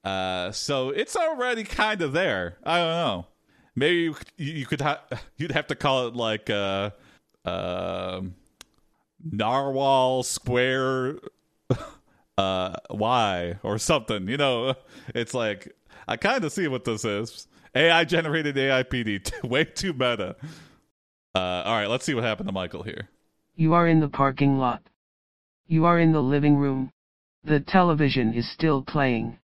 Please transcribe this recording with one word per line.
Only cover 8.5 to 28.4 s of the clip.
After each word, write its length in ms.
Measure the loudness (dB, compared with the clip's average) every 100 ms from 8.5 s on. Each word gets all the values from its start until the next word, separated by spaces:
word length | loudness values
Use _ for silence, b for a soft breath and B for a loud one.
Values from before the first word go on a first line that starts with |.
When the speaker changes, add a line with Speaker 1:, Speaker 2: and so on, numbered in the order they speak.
| _ -20 _ _ _ _ _
Speaker 1:
Narwhal 1000 | -10 -4 0 0 0 0 4 4 4 2
Square, 960 | -2 -6 -2 2 2 2 0 0 -2 -6 -14 _ _ _ _
<laughs> 680 | -4 -4 -18 _ _ _ -2
uh, 360 | -2 0 -4 -8 -10
Y 680 | -4 0 2 2 0 -4 -6
or 160 | -4 -4
something. 500 | 0 0 0 -4 -4
You 100 | 0
know, 360 | 0 0 -2 -4 B
<laughs> 140 | B B
it's 220 | -6 -4 -2
like, 400 | -2 -4 -12 -20 _ B B
I 100 | -2
kinda 320 | 0 0 -2
see 180 | -2 -2
what 160 | -2
this 220 | -4 -4 -2
is. 420 | -4 -6 -10 -20 b b
A 160 | 2 4
I 140 | 4
generated 540 | 4 0 0 -2 -2 0
A 160 | 2
I 100 | 2
P 200 | 0 -2
D. 180 | -2 -4 -6
<laughs> 100 | -8 -2
Way 180 | 0
too 300 | 0 -2 -6
meta. 420 | -2 0 0 -4 -8 -16 -18 B B _ _ _ _ _
Uh, 60 | -4
all 340 | -2 -4 0
right, 140 | 0 0
let's 160 | -2
see 100 | -2
what 120 | -2 -2
happened 240 | -2 -4
to 40 |
Michael 300 | -6 -6 -8
here. 240 | -10 -10 -14 _ _ _ _ 0
Speaker 2:
You 180 | 4
are 140 | 6 6
in 140 | 4
the 80 | 4
parking 480 | 2 0 4 4 4
lot. 260 | 0 -2 _ _ _ _ _ _ _ _ _
You 180 | 2 4
are 120 | 6
in 140 | 6
the 100 | 6
living 360 | 4 4 6 4
room. 340 | 4 0 -4 _ _ _ _ _ 0
The 160 | 0
television 720 | 4 4 4 4 2 2 2
is 180 | 0